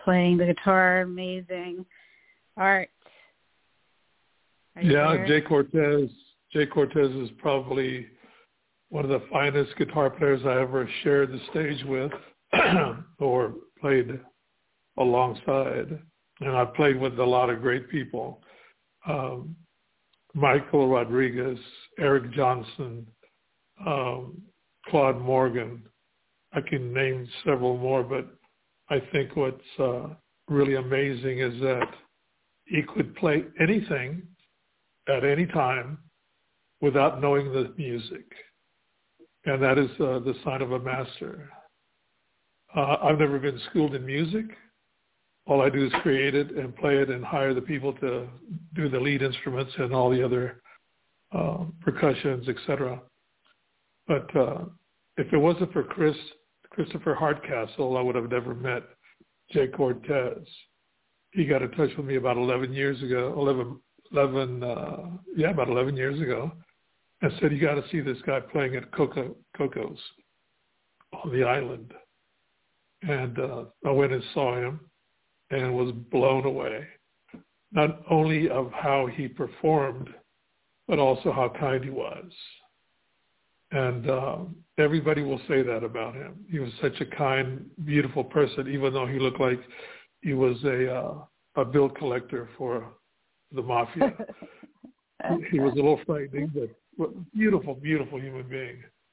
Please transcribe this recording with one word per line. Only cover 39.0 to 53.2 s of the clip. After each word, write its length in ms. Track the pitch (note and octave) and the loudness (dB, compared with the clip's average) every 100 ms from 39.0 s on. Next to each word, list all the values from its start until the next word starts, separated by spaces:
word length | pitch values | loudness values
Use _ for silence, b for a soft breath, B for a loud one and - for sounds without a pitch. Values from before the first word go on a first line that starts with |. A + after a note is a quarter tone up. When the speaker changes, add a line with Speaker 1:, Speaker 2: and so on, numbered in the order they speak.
| _ _ _ _ | _ _ _ _
Speaker 2:
And 180 | D#3 C3+ | -2 2
that 140 | C3+ C3+ | 4 4
is, 120 | C3 - | 2 0
uh, 200 | C#3 B2+ | 0 0
the 140 | B2+ A#2 | -4 -4
sign 180 | D3 C3 | -6 -4
of 100 | B2 | -4
a 60 | B2+ | -4
master. 720 | B2+ B2+ B2+ - - - C#3 - _ _ _ _ _ _ _ _ _ _ _ | -4 -6 -8 -10 -14 -14 -18 -20 _ _ _ _ _ _ _ _ _ _ _
Uh, 220 | D3+ C#3 D3+ | -2 0 2
I've 160 | D3 D3+ | 2 4
never 200 | D3 C#3 | 2 2
been 200 | C#3+ B2 - | -2 -6 -2
schooled 240 | E3+ D3+ | 0 2
in 120 | C3+ C3 | 0 -4
music. 400 | C#3 E3 G#3+ A3 - _ _ _ _ _ _ _ _ - | -2 -2 -2 -6 -12 _ _ _ _ _ _ _ _ 0
All 160 | C#3 | 4
I 80 | C3+ | 4
do 140 | C#3 C3 | 2 0
is 60 | - | 2
create 320 | E3 C3+ C#3 | 2 2 2
it 160 | C#3 C#3+ | 0 -2
and 240 | D3+ B2+ - | -6 -8 -2
play 220 | D3 C#3 | 2 4
it 100 | C3 | 2
and 160 | B2 | -2
hire 300 | B2 D3 C3+ | -4 0 0
the 60 | B2+ | 0
people 300 | B2+ C#3+ C#3 | -2 -4 -4
to 340 | C3+ C3 A#2+ B2 - - E3+ - | -4 -4 -4 -6 -16 -14 -14 -10
do 140 | - D3 | -4 -2
the 100 | B2+ | 0
lead 220 | C#3 C#3 | 0 0
instruments 500 | C3+ B2+ C#3 B2+ C3 - | 0 -4 -6 -4 -6 -4
and 160 | B2 | 0
all 160 | C3 B2 | 4 4
the 120 | B2+ | 4
other, 380 | B2+ B2 B2+ - b b _ _ _ _ - | 2 0 -2 -8 b b _ _ _ _ -8
uh, 320 | F#3 E3 - E3 - | -2 -2 -2 -6 -4
percussions, 680 | - - D3+ C3 C#3+ B2+ B2+ | -4 2 2 2 -2 -2 -4
et 80 | A2 - | -6 -4
cetera. 340 | C#3+ B2+ B2 - _ | -4 -4 -6 -16 _